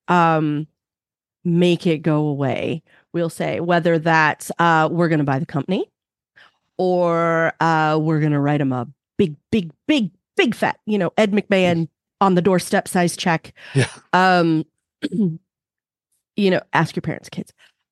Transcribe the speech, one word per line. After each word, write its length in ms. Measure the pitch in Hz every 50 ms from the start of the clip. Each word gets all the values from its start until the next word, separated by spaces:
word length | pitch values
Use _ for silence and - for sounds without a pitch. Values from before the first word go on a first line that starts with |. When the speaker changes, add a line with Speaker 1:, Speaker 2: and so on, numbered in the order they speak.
| _
Speaker 1:
um, 600 | - 180 175 170 165 160 156 156 151 147 147 151 - _ _ _ _ _ _ _ _ _ _ _ _ _ _ -
make 420 | 175 170 170 175 175 175 170 -
it 120 | 185 160 151
go 280 | 160 170 156 151 151
away. 560 | 151 143 139 143 131 120 - - 123 - 160 - _ _ _ _ _ -
We'll 180 | 175 170 165
say 280 | - - 190 151 147 101
whether 380 | 165 170 175 175 160 175 165 165
that's, 540 | 156 170 160 160 156 151 - - - - - -
uh, 300 | 170 170 165 160 156 156 151
"We're 160 | 165 175 160
gonna 160 | 165 151 147
buy 140 | 139 135 135
the 80 | 170
company," 440 | - - 151 - - 185 233 392 - _ _ _ _ _ _ _ _ _ _ - _ _ _ _ _ _
or, 800 | - 180 185 180 180 175 170 170 165 170 170 165 160 165 160 - -
uh, 400 | 160 165 165 156 156 156 151 156
"We're 200 | 151 160 160 151
gonna 200 | 151 156 147 143
write 200 | 143 143 147 147
'em 120 | 147 135 127
a 140 | 127 120 135 - _ _ _ _
big, 180 | - 202 165 147 - _ -
big, 220 | - 226 180 160 - _ _ -
big, 220 | 311 285 220 175 _ _ _ _ _
big 180 | - 294 247 -
fat, 240 | - - 160 - _ -
you 120 | - 214 202
know, 120 | 175 165 -
Ed 160 | - 214 208 190
McMahon 560 | 208 190 - 202 190 185 180 175 165 165 156 _ _ _ _ _ -
on 140 | 202 196 185
the 80 | 175 170
doorstep 440 | 202 185 180 - - - 190 -
size 300 | - - 185 175 165 -
check." 360 | - - 190 165 160 - - - _ - - -
Speaker 2:
Yeah. 140 | 135 123 - - - _ - -
Speaker 1:
Um, 520 | 180 185 190 180 180 170 170 160 156 160 _ _ _ _ _ _ _ -
<clears throat> 80 | - - 175 208 175 156 165 _ _ _ _ _ _ _ _ _ _ _ _ _ _ _ _ _ _ -
you 140 | - 202 185
know, 100 | 185 147 - _ -
ask 220 | 151 165 160 -
your 60 | -
parents, 280 | - - 143 - - -
kids. 240 | - - - _ _ _ _ _ _ _ _ _